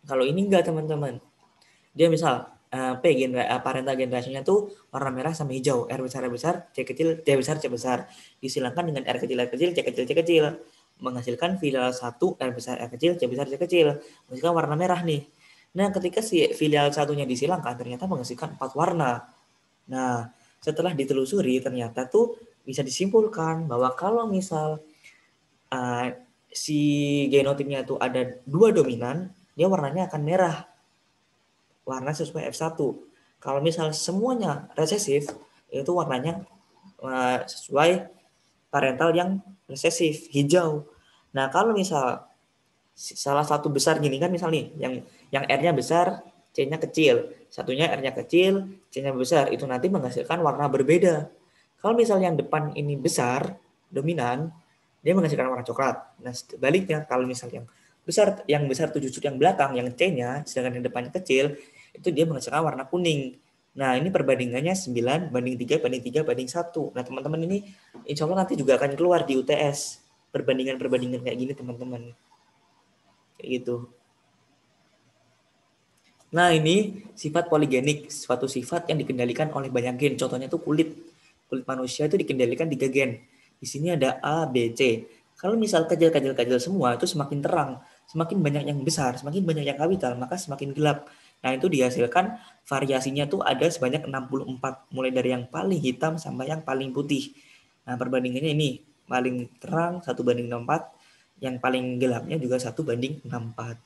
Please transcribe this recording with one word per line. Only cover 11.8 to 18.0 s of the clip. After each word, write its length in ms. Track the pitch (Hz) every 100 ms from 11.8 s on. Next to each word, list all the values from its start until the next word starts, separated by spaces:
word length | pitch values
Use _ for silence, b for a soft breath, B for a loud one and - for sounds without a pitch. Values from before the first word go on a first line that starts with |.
| 127 123
satu, 400 | 123 - 185 180
R 160 | 131
besar, 240 | 120 123 -
R 160 | 117
kecil, 240 | 120 160 175
C 80 |
besar, 240 | 123 127 131
C 80 | 139
kecil. 400 | 175 175 151 143 B B _
Menghasilkan 240 | 127 160
warna 240 | 170 147 151
merah 240 | 180 175
nih. 240 | 170 147 - b b b b
Nah, 160 | 175 202
ketika 320 | 196 175 214
si 240 | 220 175 139
filial 400 | - 156 147 143
satunya 320 | 147 143 143
disilangkan, 480 | 131 123 143 180 123 123
ternyata 240 | 123 123